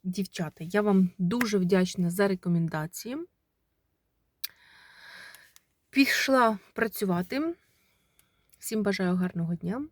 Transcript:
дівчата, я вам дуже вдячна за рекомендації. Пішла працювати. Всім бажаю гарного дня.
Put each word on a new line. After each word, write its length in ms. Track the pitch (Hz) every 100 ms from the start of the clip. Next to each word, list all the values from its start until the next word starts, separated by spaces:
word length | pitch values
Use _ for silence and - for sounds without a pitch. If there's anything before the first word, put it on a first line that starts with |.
дівчата, 600 | 185 185 190 - 156 -
я 180 | 165 208
вам 280 | 208 190 180 -
дуже 400 | 175 240 233 202
вдячна 520 | 180 190 185 - 175
за 180 | 180 202
рекомендації. 880 | 185 175 170 165 156 156 - 220 285 349 _ _ _ _ _ _ _ _ _ _ _ - _ _ - - - - - - - - - _ _ _
Пішла 720 | 269 269 - - 262 226 208 _
працювати. 840 | - 220 - 196 175 180 269 320 339 _ _ _ _ _ _ _ _ _ _
Всім 240 | - 220
бажаю 320 | 208 196 185 180
гарного 400 | 180 175 165 170
дня. 320 | 170 233 302